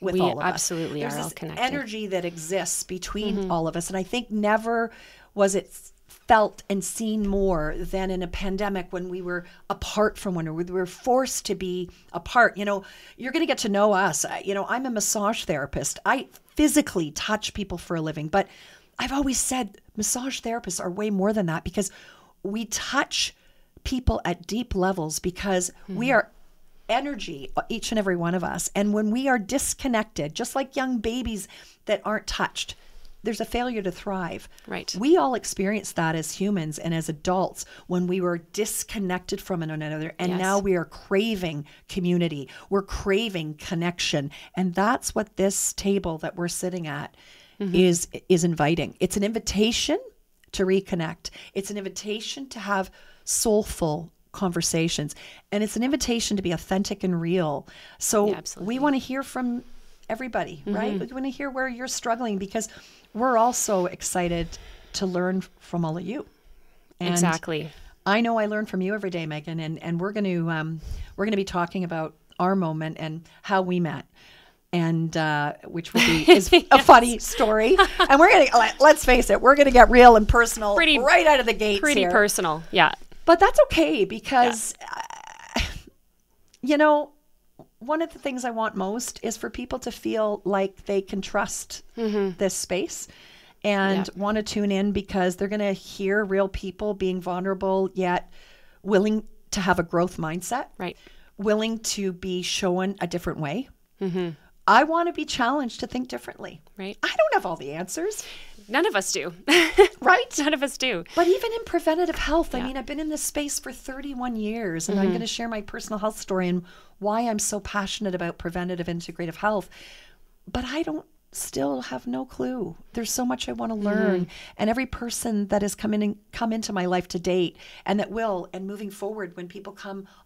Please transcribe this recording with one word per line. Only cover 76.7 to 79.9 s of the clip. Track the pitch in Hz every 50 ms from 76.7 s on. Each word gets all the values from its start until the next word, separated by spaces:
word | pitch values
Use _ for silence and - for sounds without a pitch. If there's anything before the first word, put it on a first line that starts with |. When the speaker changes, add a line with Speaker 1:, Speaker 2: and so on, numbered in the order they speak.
Speaker 2:
Yes. | - 269 269
Speaker 1:
funny | - 277 240 240 240 233 214
story. | - - - - 254 214 220 220 220 247 381 381 381 - - - 359 -
And | 277 285
we're | 330 403
gonna, | 494 370 277 247 -
let, | 240 220 220 - -
let's | 269 311 294 302 -
face | 262 247 240 - -
it, | 202 214
we're | - 247 285
gonna | 285 285 269
get | 240 247 220 202